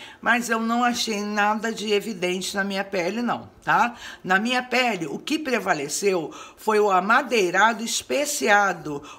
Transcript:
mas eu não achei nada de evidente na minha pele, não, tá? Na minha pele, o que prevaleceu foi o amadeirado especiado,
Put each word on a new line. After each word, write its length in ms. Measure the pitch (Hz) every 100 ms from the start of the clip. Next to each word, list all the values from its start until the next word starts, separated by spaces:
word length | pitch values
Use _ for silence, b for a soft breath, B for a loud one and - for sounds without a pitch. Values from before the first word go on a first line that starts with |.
| B B
mas 260 | - 240 233
eu 120 | 226
não 240 | 226 233
achei 380 | 240 240 - 208
nada 520 | 208 208 208 214 226
de 180 | 220 214
evidente 640 | 202 208 185 180 185 180 202
na 80 |
minha 200 | 196 196
pele, 400 | 196 190 170 214
não, 260 | 240 131 113 -
tá? 320 | - 170 233 233 B B
Na 160 | 175 190
minha 220 | 226 247
pele, 460 | 247 240 247 190 156
o 100 | -
que 220 | - 311
prevaleceu 920 | 302 233 190 156 143 - 196 180 147 B B -
foi 240 | - 214
o 120 | 208
amadeirado 920 | 185 196 247 277 233 180 185 214 220
especiado, 1160 | 233 - - 254 285 - 226 208 196 170 151 143 B